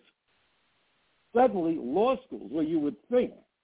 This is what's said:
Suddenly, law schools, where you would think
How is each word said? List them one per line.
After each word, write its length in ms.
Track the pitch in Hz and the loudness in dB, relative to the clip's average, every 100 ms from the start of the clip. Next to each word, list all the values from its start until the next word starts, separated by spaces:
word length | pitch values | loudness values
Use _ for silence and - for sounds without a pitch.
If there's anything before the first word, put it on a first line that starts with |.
| _ _ _ _ _ _ _ _ _ _ _ _ _ | _ _ _ _ _ _ _ _ _ _ _ _ _
Suddenly, 440 | 226 254 202 165 160 | 4 4 4 -2 -2
law 360 | 120 160 247 262 - | -2 0 2 0 -6
schools, 240 | 107 101 | -14 -8
where 140 | 151 | -4
you 140 | 156 165 | -2 0
would 180 | 147 - - | -2 -6 -2
think 220 | 247 220 - _ _ | 0 0 -6 _ _